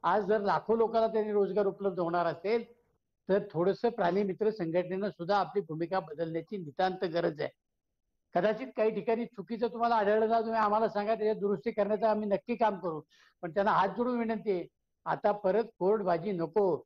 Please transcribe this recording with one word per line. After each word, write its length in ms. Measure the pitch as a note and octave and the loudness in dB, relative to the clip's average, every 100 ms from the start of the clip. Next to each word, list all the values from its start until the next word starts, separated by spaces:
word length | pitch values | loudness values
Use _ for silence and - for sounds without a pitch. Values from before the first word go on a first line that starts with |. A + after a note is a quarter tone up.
आज 200 | E3+ G3 | 2 0
जर 180 | F#3+ G#3+ | 2 0
लाखो 340 | G3+ D#3+ - A3+ | 2 0 2 2
लोकांना 320 | A3 A3+ A3+ | 4 4 2
त्यांनी 240 | A3 G#3+ | 2 0
रोजगार 340 | G#3 F#3+ G3 G3 | 2 2 2 0
उपलब्ध 340 | - G3 F3+ | 0 -4 -2
होणार 260 | E3+ F3 E3+ | 0 0 0
असेल, 380 | D#3 G3 A#3 A#3 - _ _ _ _ - | -2 0 0 -2 -18 _ _ _ _ 0
तर 100 | G3 G3+ | 0 0
थोडंसं 380 | D#3 F3+ F#3 A#3 | 0 0 2 0
प्राणी 340 | A#3 F3 F#3 | 0 0 2
मित्र 260 | G3+ F3+ G#3+ | 0 0 -2
संघटनेनं 600 | G#3+ E3 E3 F3 F#3+ G3+ | 0 -2 0 -2 -4 -4
सुद्धा 280 | - E3+ G3+ | -6 -2 0
आपली 240 | F3+ G3 | 0 -2
भूमिका 380 | G3 D#3 E3 F#3+ | -4 -6 -2 -2
बदलण्याची 580 | D#3+ D3+ E3 E3 E3 G#3 | -4 -6 -4 -4 -6 -10
नितांत 460 | D#3 - F#3 F#3 | -10 -2 -2 0
गरज 380 | F#3+ E3 E3 D3+ | -2 0 -2 -2
आहे. 80 | C#3+ _ _ _ _ _ _ _ _ F3 | -8 _ _ _ _ _ _ _ _ 0
कदाचित 320 | G3 A3 C4 - | 0 0 -6 0
काही 140 | A3 | 0
ठिकाणी 340 | G3+ G3 A3+ A#3+ | 0 -2 -2 -2
चुकीचं 420 | - E3+ A#3 A#3 | -10 -10 -4 -4
तुम्हाला 280 | A#3+ A#3 A#3 | 0 0 2
आढळलं 340 | G3+ G#3+ A3 | 2 2 4
तर 100 | A3+ | 2
तुम्ही 200 | A3 A3+ | 0 0
आम्हाला 300 | G#3+ G#3+ A3 | 2 2 0
सांगा, 260 | G#3 G#3 A3 | 0 -2 0
त्याच्यात 200 | G#3+ G#3 | 0 0
दुरुस्ती 360 | G3+ G3 A#3 | 0 -2 -2
करण्याचं 360 | G#3+ G3+ G#3+ A3 | 0 0 2 2
आम्ही 200 | G#3+ G#3+ | 2 0
नक्की 260 | G3 - A#3+ | -2 -2 0
काम 240 | A3 F#3+ | 0 0
करू. 220 | F3 D#3 - _ _ _ | -6 -6 -10 _ _ _
पण 100 | F3 | -6
त्यांना 200 | D#3+ G3+ | -2 2
हात 180 | E3 F#3+ F#3 | 2 2 0
जोडून 220 | A#3+ B3 | -2 -2
विनंती 320 | A3+ A3 G#3 | -2 -4 -2
आहे, 160 | F#3 F#3 _ _ _ - | -2 -4 _ _ _ -6
आता 260 | D#3+ G#3 | 0 0
परत 320 | G3+ F#3 G3 A3+ _ | 0 0 0 -2 _
कोर्टबाजी 520 | F3+ G#3+ F#3 E3+ F#3 | 0 0 2 0 0
नको. 460 | F#3 E3 G#3+ G3 C#3+ | -4 -2 2 2 0